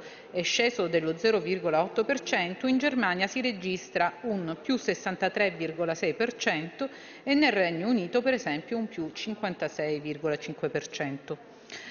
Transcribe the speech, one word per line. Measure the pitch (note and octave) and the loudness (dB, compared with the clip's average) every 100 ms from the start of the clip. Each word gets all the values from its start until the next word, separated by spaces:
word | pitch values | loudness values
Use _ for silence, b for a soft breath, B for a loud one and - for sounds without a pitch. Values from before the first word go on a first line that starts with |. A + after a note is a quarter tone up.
| B B B | B B B
è | F3+ | -2
sceso | E3+ - A#3+ A#3 F3 | 0 2 2 2 2
dello | E3+ D#3+ E3 | 2 2 2
zero | A3+ G#3+ | 4 4
virgola | D#3+ F#3 E3+ D#3 | 2 0 2 2
otto | F#3 - A3 | 2 2 0
per | C4 | 0
cento, | - A3 F3 F#3 C4 | 0 0 0 0 2
in | C4 | 2
Germania | D4 B3+ G3 F3+ G3 | 2 2 2 2 0
si | C4 | 0
registra | B3 G3 F#3 F#3 - F3+ F3 - | -2 -2 -2 -4 -2 0 0 0
un | A#3+ G3+ E3 E3+ | -4 -2 -2 -4
più | - B3 | -2 0
sessantatré | - F3 G3 F#3 F#3+ G#3+ G3+ | 0 -2 -2 0 0 2 0
virgola | E3 D#3+ D#3+ E3+ D#3+ | 0 -4 -2 -2 0
sei | F3 | 0
per | C#3+ B3 - | 0 -2 -2
cento | A3+ D#3+ E3+ - C4+ B B B | -2 0 -2 -6 -8 B B B
e | B | B
nel | C#4+ D4 | 6 6
Regno | G#3 F3 E3 G#3 | 6 4 2 2
Unito, | A#3+ F3 A#3+ | 2 2 2
per | B3+ B3 | 2 2
esempio, | E3 D3 - A#3 | 0 -4 -2 -4
un | A3 | -4
più | - D#3 | -4 -6
cinquantasei | - G#3+ G#3 G3+ F3 D#3 - D3+ D3+ | -6 -6 -4 -4 -2 -4 0 0 0
virgola | D3+ D3 D#3 D3 | -2 -2 0 0
cinque | - D3+ D3 | -4 -4 -2
per | D3 - | -2 -4
cento. | - D3 C#3 - D3+ - B B B B | -4 -4 -6 -8 -10 -12 B B B B